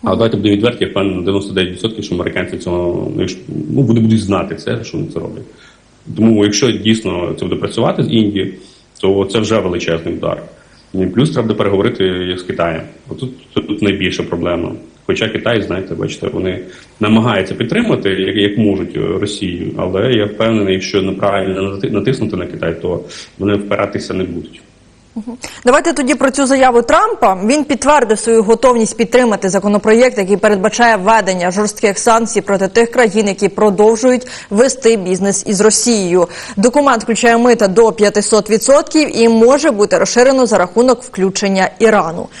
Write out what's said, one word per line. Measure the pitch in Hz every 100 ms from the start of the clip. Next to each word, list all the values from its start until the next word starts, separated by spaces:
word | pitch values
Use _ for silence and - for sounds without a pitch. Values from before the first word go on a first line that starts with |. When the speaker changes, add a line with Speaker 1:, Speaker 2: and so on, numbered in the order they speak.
Speaker 1:
А | -
давайте | 95 113 -
будемо | 107 101
відверті, | 117 117
я | 95
впевнений | 101 98 92
на | 90
дев'яносто | 98 98
дев'ять | 92 92
відсотків, | 87 113 110
що | - 90
американці | 82 85 87 82
цього, | - 87 87 87 - -
ну, |
якщо, | 92 - - 76 -
ну, | -
вони | 127 117
будуть | 110 110
знати | 95 98 82 80
це, | - 117
що | - -
вони | -
це | 82
роблять. | - - - - - _ _ _ - 110
Тому, | 110 110
якщо | 104 104 127
дійсно | 104 98 110 95 90 85 -
це | 90
буде | -
працювати | - - 135 -
з | -
Індії, | 117 107 98 95 95 - - _ -
то | 98 98 98
це | 117
вже | 107 110
величезний | 92 85 - 82 87
удар. | 80 78 - - - _ _ _
І | 95 92
плюс | 104 151
треба | - 113
буде | 107
переговорити | 104 98 104 - 95
як | 90 90 90
з |
Китаєм. | - 87 85 80 82 - -
Отут, | 80 127 - -
тут | - - 104
найбільша | 101 92 90 -
проблема. | - 85 85 87 85 82 - _ -
Хоча | 190 110
Китай, | - - 117
знаєте, | 95 87 95 85
бачите, | 101 - 95
вони | 101 92 92 - - - _
намагаються | 107 156 120 151 190 -
підтримати, | - 208 233 127 98
як, | 95 95 98
як | 101 101
можуть, | 104 95 85 -
е, |
Росію, | 95 90 101 - 92 87 - -
але | 92 92 117
я | 120 104
впевнений, | - 113 110 98 92
що | 92 101
неправильно | 95 95 101 98 95 95
нати-, | 98 98 113
натиснути | 107 101 - 107 92
на | 87
Китай, | - 82 82
то | - 85 - - - _
вони | 101 101
впиратися | 101 98 101 - -
не | 92
будуть. | 92 85 - - - _ _ _ _ -
Speaker 2:
Мгм. | 214 240 - - 240
Давайте | 269 330
тоді | 302 262 285
про | 269
цю | - 269
заяву | 269 262 240
Трампа. | 240 302 427 440 240 190 202
Він | 294
підтвердив | 285 233 262 294 233 208
свою | - 226
готовність | 208 226 262 240 220 -
підтримати | - 247 247 202 196
законопроєкт, | 190 202 208 220 220 247 214
який | 190 202
передбачає | 214 208 202 214 240 220
введення | 185 226 190 185 175
жорстких | 185 214 - 220 196
санкцій | - 226 226 -
проти | - 196 190
тих | 208 233
країн, | 240 233 208 202
які | 190 202
продовжують | 196 214 185 208 226 254 254 - - -
вести | 202 269 262 226 226
бізнес | 180 185 196 196 -
із | 196
Росією. | 214 214 - 226 185 180 170 - - -
Документ | 208 262 285 240
включає | - 226 240 233
мита | 240 233 202
до | 190 226
п'ятсот | 220 208 208 202 214 208
відсотків | 214 - 277 320 311 285 -
і | 233
може | 226 226 277 302
бути | 214 208 185
розширено | 196 - 247 269 247
за | 202
рахунок | 180 226 254 247
включення | - - 190 185 202 190 185 -
Ірану. | 220 214 160 165 - -